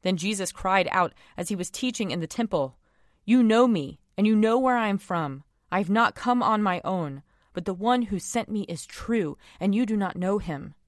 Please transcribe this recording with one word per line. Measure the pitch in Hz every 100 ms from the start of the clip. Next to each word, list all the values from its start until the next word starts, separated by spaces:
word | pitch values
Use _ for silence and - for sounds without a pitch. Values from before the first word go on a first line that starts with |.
Then | 185 185
Jesus | 185 208 185
cried | - 190 196 180
out | - 170 - - -
as | 175
he | 196
was | 180
teaching | - 254 240 202
in | 156
the | 160
temple, | - 226 175 135 - _ _ _ _ -
"You | 247
know | 226 220 247
me, | 202 135 - _ -
and | 208
you | 220
know | 220 233
where | 262 247
I | 214
am | 196
from. | - 175 151 135 - _ _
I | 180
have | 180
not | 208 233 -
come | 240 247
on | 226 214
my | 208 180 -
own, | 185 151 139 - _ _
but | - 175
the |
one | 185 220 247
who | 226 190
sent | - 233 -
me | 214
is | 202 165 -
true, | - - 226 165 143 - -
and | 190 202
you | 240
do | 220
not | 190 -
know | 180 208
him. | 175 143 143 -